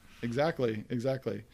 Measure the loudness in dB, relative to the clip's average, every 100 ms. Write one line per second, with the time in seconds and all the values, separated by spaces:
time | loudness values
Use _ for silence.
0 | -20 -8 -2 2 2 2 0 0 -4 -2
1 | 0 -2 -2 -6 -8